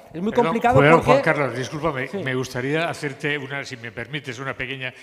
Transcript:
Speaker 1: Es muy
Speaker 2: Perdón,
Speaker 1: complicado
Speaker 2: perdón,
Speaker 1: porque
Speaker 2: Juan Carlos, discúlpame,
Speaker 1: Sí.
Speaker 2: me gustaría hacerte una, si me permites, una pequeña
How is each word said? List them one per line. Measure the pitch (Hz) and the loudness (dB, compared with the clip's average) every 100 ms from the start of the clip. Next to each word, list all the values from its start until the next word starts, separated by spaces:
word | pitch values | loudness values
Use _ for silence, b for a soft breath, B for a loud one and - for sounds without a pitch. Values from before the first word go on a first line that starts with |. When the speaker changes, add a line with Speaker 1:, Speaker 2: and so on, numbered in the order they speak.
| B | B
Speaker 1:
Es | 160 | -6
muy | 202 | -2
Speaker 2:
Perdón, | 240 165 | 0 0
Speaker 1:
complicado | 226 240 247 | 2 4 6
Speaker 2:
perdón, | 143 165 | 8 8
Speaker 1:
porque | - | 6
Speaker 2:
Juan | - | 4
Carlos, | 165 147 135 120 | 4 0 -2 -4
discúlpame, | 120 151 160 135 135 | -6 -4 -4 -4 -6
Speaker 1:
Sí. | 196 | -6
Speaker 2:
me | 143 | -4
gustaría | 127 127 123 131 156 165 | -4 -4 -4 -2 -2 -2
hacerte | 139 147 131 147 147 | -4 -8 -6 -4 -4
una, | 127 139 | -6 -10
si | 127 127 | -10 -12
me | 117 | -12
permites, | 107 117 147 139 117 | -12 -10 -10 -10 -10
una | 135 | -10
pequeña | 127 127 135 131 B | -8 -8 -8 -10 B